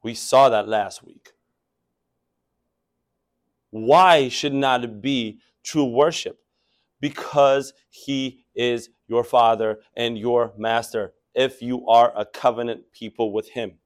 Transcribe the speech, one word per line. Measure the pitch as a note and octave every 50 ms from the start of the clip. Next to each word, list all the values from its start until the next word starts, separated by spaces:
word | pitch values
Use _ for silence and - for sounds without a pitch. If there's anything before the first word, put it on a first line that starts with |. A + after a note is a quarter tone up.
We | - A2+ A#2+
saw | - - - - C3 C#3 C3
that | A#2 G#2+ G2+ G#2+
last | A2 G#2+ G2+ F#2+ - -
week. | _ - E2 _ _ _ _ _ _ _ _ _ _ _ _ _ _ _ _ _ _ _ _ _ _ _ _ _ _ _ _ _ _ _ _ _ _ _ _ _ _ _ _ _ _ _ _ _ _ _ _ _ _ _
Why | - A2 A2 A#2+ C#3+ F3 F#3 F#3 E3+ D3+ C3+ B2+
should | - - - D3
not | C#3 C#3 C#3 C3+ B2+ B2 A#2+
it | A#2 G#2+ G#2
be | G2+ C#3 C#3 B2+ A2+ G#2+ G2+ _ _ _ _ _
true | _ - - D#3 C#3+
worship? | B2+ A2+ B2+ D3 E3 D#3+ - - F2+ - _ _ _ _ _ _ _ _ _ _ _ _ _
Because | C#3+ D3 - - - - - D3 C#3+ C3+ C3+ C#3 C#3 - _ _ _ _
he | _ - - - C#3 C3+ C3+ C3 B2 _ _ _ _
is | G#2+ A#2+ B2 A#2+ A#2+ A#2 _ _ _ _
your | _ A2+ A#2+ A#2+
father | - - B2 A#2 A2+ A2+ G#2+ A2+ A2 G#2+ G#2+ _ _ _
and | - A#2+ A#2 A#2 G#2+
your | G#2 A#2+ A#2+ A#2+ A#2+ A2+ G2+ G#2
master | G#2+ A2+ A#2 A#2 A#2 - - A2+ G2+ F#2 _ _ _ _ _
if | B2 C3 C3 C3 -
you | A#2+ A#2+ B2+ B2 -
are | - A2+ A#2 A#2+ A#2+ - G#2
a | G#2+
covenant | - - - - C3 A2+ A2+ A#2+ A#2+ A2+ - _ _
people | _ - A#2 G#2+ _ - A#2 G#2+
with | G2 A2 G#2+ -
him. | - B2+ A#2 G2 E2 _ _